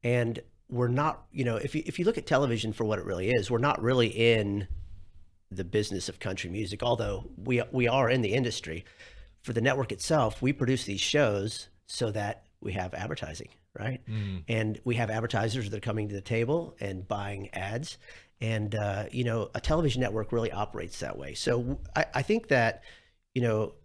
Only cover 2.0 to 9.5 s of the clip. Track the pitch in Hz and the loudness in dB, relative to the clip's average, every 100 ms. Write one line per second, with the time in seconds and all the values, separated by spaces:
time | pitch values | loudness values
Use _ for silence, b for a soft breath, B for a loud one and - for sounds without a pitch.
2 | 170 - - 135 139 117 110 104 110 107 | 0 0 2 4 4 2 0 0 0 0
3 | 90 90 95 123 95 120 143 123 113 127 | 0 0 2 2 2 2 2 2 2 4
4 | 117 107 117 113 101 101 98 - - - | 4 6 6 6 4 0 -2 -6 -6 -12
5 | - - - _ _ 95 90 107 104 98 | -16 -18 -20 _ _ -8 -2 0 0 -4
6 | - 90 101 95 90 95 101 101 123 120 | -6 -6 -6 -6 -6 -4 -6 -2 0 2
7 | 107 98 - - 104 123 117 131 120 131 | 0 -4 -8 -10 0 0 2 2 4 6
8 | 117 131 107 113 127 - - 82 - B | 4 4 4 2 0 -2 -6 -10 -10 B
9 | B B B B - | B B B B -4